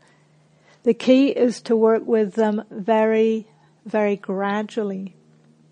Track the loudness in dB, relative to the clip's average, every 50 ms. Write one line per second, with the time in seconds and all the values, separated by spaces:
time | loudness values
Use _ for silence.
0 | _ _ _ _ _ _ _ _ _ _ _ _ _ _ _ _ -2 -2 -2 0
1 | 2 4 4 4 4 2 2 0 0 0 -2 -2 -4 -2 0 2 4 4 2 2
2 | 0 0 0 0 0 -2 -2 0 0 0 0 -2 -6 -8 -12 -8 -2 0 2 2
3 | 2 2 2 2 2 2 0 -2 -6 -10 _ _ _ _ _ _ -12 -6 -2 -2
4 | 0 0 -2 -4 -6 -6 -6 -4 -4 -4 -4 -4 -6 -6 -6 -8 -6 -6 -6 -10
5 | -10 -12 -16 _ _ _ _ _ _ _ _ _ _ _